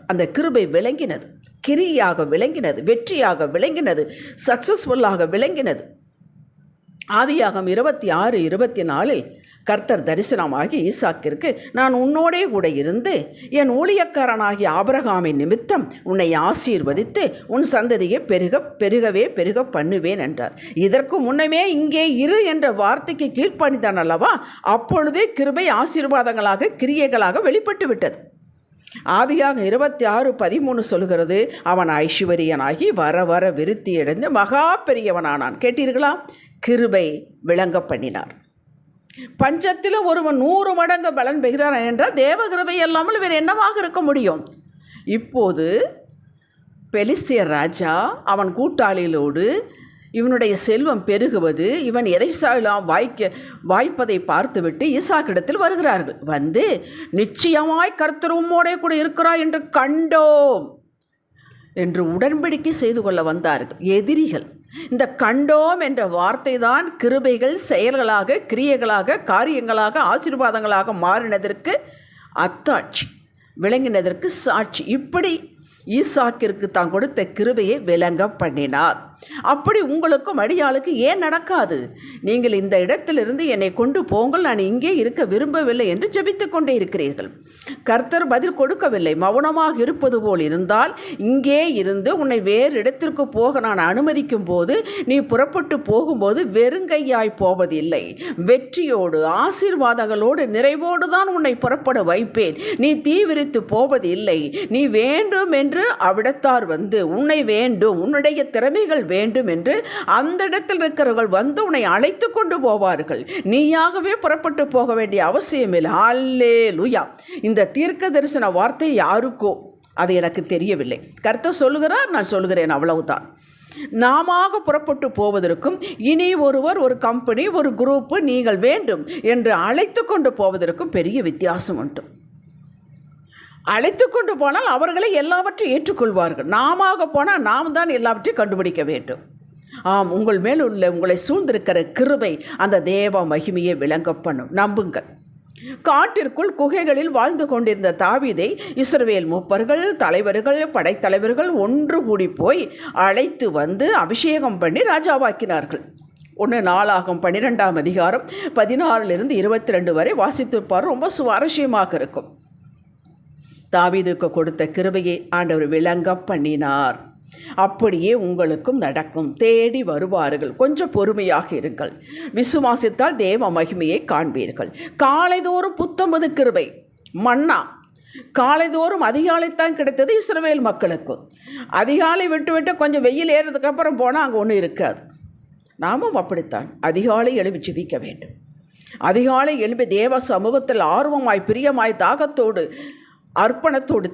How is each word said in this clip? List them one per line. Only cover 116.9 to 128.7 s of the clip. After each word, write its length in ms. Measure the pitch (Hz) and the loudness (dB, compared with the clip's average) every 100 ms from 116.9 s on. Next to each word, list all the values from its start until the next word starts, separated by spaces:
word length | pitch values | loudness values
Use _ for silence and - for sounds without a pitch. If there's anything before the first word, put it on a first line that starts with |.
| 214 143 - - 359 | 0 -2 -10 -18 -6
இந்த 240 | 214 214 | 0 2
தீர்க்க 460 | 190 254 330 330 370 | 2 2 -2 -2 0
தரிசன 400 | 285 285 285 214 | 0 0 0 0
வார்த்தை 460 | 175 226 233 320 247 | 2 0 0 0 2
யாருக்கோ 560 | 156 208 254 247 208 - - - _ | 2 2 0 -2 -4 -4 -10 -20 _
அது 200 | - 180 | -2 0
எனக்கு 280 | 180 170 170 | 2 0 -4
தெரியவில்லை. 560 | 175 175 190 175 127 123 - - | -4 -2 -2 -2 -4 -8 -12 -4
கர்த்தர் 300 | 214 233 330 | -2 0 -2
சொல்லுகிறார், 580 | 330 - 294 311 466 539 | 0 2 2 0 0 0
நான் 120 | 311 | -2
சொல்லுகிறேன், 480 | 185 202 185 180 160 | -2 -2 0 0 2
அவ்வளவுதான். 540 | 147 160 160 156 143 - - _ _ - 302 294 | 0 0 0 -2 -6 -8 -20 _ _ -20 -16 -8
நாமாக 680 | 226 247 285 330 349 381 403 | 0 4 4 2 2 2 0
புறப்பட்டு 500 | 311 294 302 285 262 | 0 -2 -2 -4 -4
போவதற்கும், 720 | - 208 202 175 170 269 370 392 - | -2 0 0 0 0 -2 -4 -8 -4
இனி 360 | 233 320 359 | 0 2 2
ஒருவர், 440 | 370 285 269 294 381 | 2 2 2 0 0
ஒரு 200 | 262 254 | 0 2
கம்பெனி, 500 | 240 233 247 226 359 | 0 0 -2 0 0
ஒரு 220 | 339 285 | 0 0
குரூப் 480 | 214 254 277 262 330 | 0 2 2 0 -2
நீங்கள் 380 | 294 247 233 196 | 0 0 0 2
வேண்டும் 480 | 226 | 2